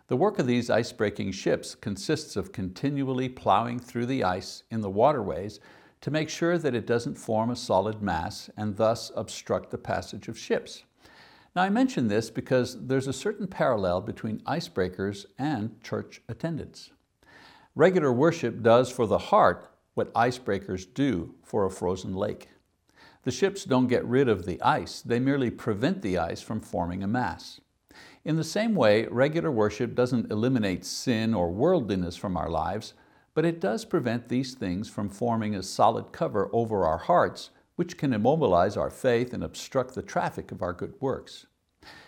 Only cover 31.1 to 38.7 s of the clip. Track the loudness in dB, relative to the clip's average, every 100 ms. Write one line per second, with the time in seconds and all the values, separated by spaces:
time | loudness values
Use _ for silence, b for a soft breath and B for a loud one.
31.1 | 0 2 2 0 2 2 2 2 0 -2
32.1 | -4 -4 -4 -2 -2 -2 -4 -8 -18 b
33.1 | b b 0 0 0 -2 -2 -2 -2 0
34.1 | -2 -2 -2 -2 -4 -4 -4 -4 -6 -8
35.1 | -4 -2 0 -2 -4 -6 2 4 4 -4
36.1 | -4 -2 0 0 0 0 2 2 2 4
37.1 | 4 4 0 -16 b b -6 -6 -2 -2
38.1 | 2 2 4 4 4 4